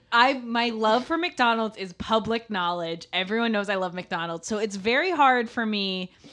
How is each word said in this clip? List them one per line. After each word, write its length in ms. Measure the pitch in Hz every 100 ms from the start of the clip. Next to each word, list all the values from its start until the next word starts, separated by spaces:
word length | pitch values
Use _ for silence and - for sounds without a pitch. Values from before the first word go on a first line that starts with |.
| _
I, 220 | 233 254 269
my 340 | 240 233 233
love 360 | 220 214 226 247
for 120 | 330
McDonald's 580 | 349 - 240 226 220 214
is 160 | 185
public 560 | - - 220 214 226 226
knowledge. 580 | 196 175 175 165 170 -
Everyone 400 | 180 185 226 233
knows 160 | 208 196
I 80 | 190
love 180 | 185
McDonald's. 540 | 180 180 180 170 165 -
So 100 | 214
it's 200 | 214 196
very 340 | 202 254 370
hard 380 | 320 269 247 233
for 160 | - 220
me 480 | 208 196 185 180 _ -